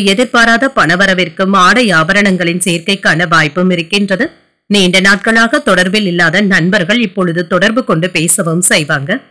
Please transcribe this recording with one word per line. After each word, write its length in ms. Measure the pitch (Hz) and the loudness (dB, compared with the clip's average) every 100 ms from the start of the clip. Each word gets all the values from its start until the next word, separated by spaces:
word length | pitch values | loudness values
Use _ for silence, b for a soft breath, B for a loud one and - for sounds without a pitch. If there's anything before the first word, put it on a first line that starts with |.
எதிர்பாராத 680 | 196 196 220 240 214 196 - - | 0 0 0 2 2 2 0 0
பணவரவிற்கும் 800 | 151 180 196 180 160 160 190 | 0 0 0 -2 -4 -4 0
ஆடை 320 | 196 180 220 233 | 2 4 4 2
ஆபரணங்களின் 720 | 165 160 196 202 185 170 180 185 | 2 2 0 0 0 -2 -2 -2
சேர்க்கைக்கான 600 | 170 170 196 - 156 175 | -4 -2 -2 0 0 0
வாய்ப்பும் 420 | 165 156 180 185 | 0 0 0 0
இருக்கின்றது. 560 | 175 160 202 202 185 320 - _ _ - | 0 -2 -2 -2 -2 -4 -8 _ _ -2
நீண்ட 300 | 202 180 185 | 0 2 2
நாட்களாக 640 | 196 196 - 226 226 294 - | 2 0 0 0 0 0 0
தொடர்பில் 420 | 185 185 214 196 | 0 0 -2 -2
இல்லாத 320 | 175 170 180 | 0 0 2
நண்பர்கள் 580 | 208 190 170 202 170 233 | 0 0 2 0 0 0
இப்பொழுது 480 | 226 - 180 165 170 | -2 -2 -2 -2 -2
தொடர்பு 340 | 180 202 233 | 0 0 0
கொண்டு 260 | 240 165 180 | 0 -2 -2
பேசவும் 520 | 175 165 - 170 165 | -2 -2 -2 -2 -2
செய்வாங்க. 500 | 180 202 151 151 139 220 - | 0 0 0 -4 -4 -6 -8